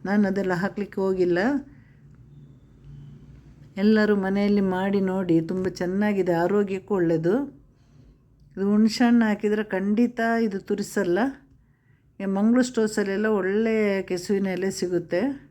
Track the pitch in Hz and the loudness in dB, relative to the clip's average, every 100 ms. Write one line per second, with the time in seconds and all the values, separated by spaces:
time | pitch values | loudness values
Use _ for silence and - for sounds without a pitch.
0 | 185 208 196 190 185 175 190 - 196 - | 0 2 2 0 -2 -2 -2 -6 -8 -4
1 | 190 190 180 170 220 285 - - - - | -2 0 2 2 0 -2 -6 -20 -20 -20
2 | - - - - 143 - - - 143 143 | -20 -20 -20 -20 -20 -20 -20 -20 -20 -20
3 | - - - - - - - - 208 214 | -20 -20 -20 -20 -20 -20 -16 0 4 4
4 | 208 202 190 202 208 202 190 185 196 196 | 4 2 0 0 2 2 2 0 0 0
5 | 190 185 180 165 165 185 185 175 180 190 | 0 -2 2 0 0 -4 -4 -4 -4 -2
6 | 208 202 180 170 175 202 196 190 - 202 | 0 0 0 0 2 2 0 -4 -4 0
7 | 170 160 165 233 285 - - _ _ - | 2 2 0 0 -2 -12 -20 _ _ -20
8 | - _ _ _ - - 196 208 220 - | -20 _ _ _ -20 -4 0 4 2 2
9 | 240 240 226 208 208 214 214 190 196 208 | 4 4 2 0 0 -2 -2 -2 0 0
10 | 240 240 226 233 226 190 - 202 202 214 | 0 0 -2 0 -2 -4 -6 -6 -4 -2
11 | 185 180 269 - _ _ _ _ _ _ | 0 0 0 -4 _ _ _ _ _ _
12 | _ _ 196 196 214 240 247 - 220 220 | _ _ -4 0 2 2 2 0 -2 -2
13 | 196 196 220 214 185 202 226 220 208 196 | -2 -2 0 0 0 0 0 0 0 -2
14 | 190 185 180 196 190 180 190 190 180 175 | -4 -8 -2 -2 0 -2 -4 -4 -4 -4
15 | 165 175 254 277 - | -2 -2 -2 -6 -14